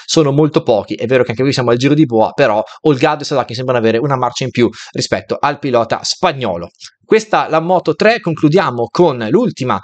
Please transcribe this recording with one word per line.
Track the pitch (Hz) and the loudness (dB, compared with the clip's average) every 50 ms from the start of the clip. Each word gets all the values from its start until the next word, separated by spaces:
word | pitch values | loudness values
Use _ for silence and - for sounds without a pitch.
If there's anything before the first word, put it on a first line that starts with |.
| - | -8
sono | - - 165 151 143 | -2 0 2 2 2
molto | 139 147 156 151 151 165 165 | 2 2 2 2 2 0 0
pochi. | - 117 101 92 - 107 | 2 0 0 0 -4 -6
È | - - | -6 -2
vero | 113 135 127 123 | 0 2 2 2
che | - | 0
anche | 113 113 131 | -2 -2 -2
qui | 143 131 | -2 0
siamo | - 123 120 | 0 0 0
al | 120 120 | 0 2
giro | 131 143 147 | 2 2 4
di | 151 156 | 4 2
boa, | 123 117 110 110 - | 2 4 2 2 2
però | - - 113 110 104 107 104 - - - - | 2 2 2 2 2 0 -2 -4 -8 -4 0
Olgado | 156 147 123 147 156 151 147 139 | 0 0 2 2 0 0 -2 -4
e | |
Sasaki | - 151 131 117 - 117 | -4 -4 -4 -4 -4 -6
sembrano | 117 131 127 127 120 | -8 -4 -2 0 0
avere | 110 113 113 | 2 2 0
una | 117 123 139 139 | 0 0 -2 -2
marcia | 131 123 123 - - 135 | -2 -2 -4 -4 -4 -6
in | 123 | -4
più | - 123 120 107 - - - - | 0 0 0 0 0 -4 -18 -12
rispetto | - 127 - - - 95 - - 113 - | -8 -8 -4 -4 -4 -4 -4 -6 -6 -2
al | - 143 147 - | -2 -4 -4 -4
pilota | - 143 127 117 110 - 123 - - | -4 -2 0 0 0 0 -4 -6 -4
spagnolo. | - - - - 180 151 135 123 104 87 85 85 80 _ _ - - _ _ _ | -6 -6 -2 -2 -2 -2 -2 -4 -4 -4 -4 -8 -12 _ _ -20 -20 _ _ _
Questa | - 220 220 220 - - 156 135 - | 0 0 0 2 0 -2 -2 0 0
la | 147 160 | -2 -2
Moto | 160 175 185 170 - - 151 | 0 0 0 0 0 0 -2
tre, | - 196 214 233 226 | 2 2 2 2 2
concludiamo | - 170 156 - - 147 156 190 165 139 123 117 117 113 | -2 -6 -4 0 0 2 2 2 0 0 -2 -4 -6 -4
con | - - 180 165 131 120 113 107 | 2 2 2 2 2 0 -4 0
l'ultima | 131 208 254 190 - - 131 127 107 92 | 0 2 2 0 -2 -4 -4 -4 -4 -4